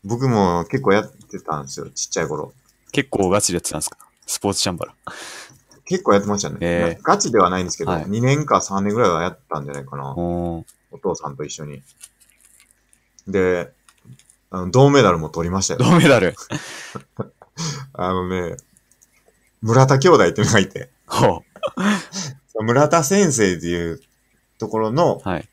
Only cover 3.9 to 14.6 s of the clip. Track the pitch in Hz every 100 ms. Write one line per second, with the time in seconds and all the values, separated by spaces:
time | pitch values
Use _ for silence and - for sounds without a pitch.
3.9 | - - _ - - 101 98 101 85 -
4.9 | _ - - - - - _ _ _ -
5.9 | 185 - 101 101 101 78 - 85 87 85
6.9 | 82 - 202 185 113 90 92 90 - 85
7.9 | 87 85 107 127 143 151 101 - 98 101
8.9 | 107 107 80 90 87 _ 78 71 71 67
9.9 | 71 69 76 87 87 87 85 80 _ _
10.9 | 82 98 82 76 69 76 - 76 69 _
11.9 | _ - _ _ _ _ _ _ _ _
12.9 | _ _ _ - 98 92 90 85 _ _
13.9 | _ _ - _ _ _ 92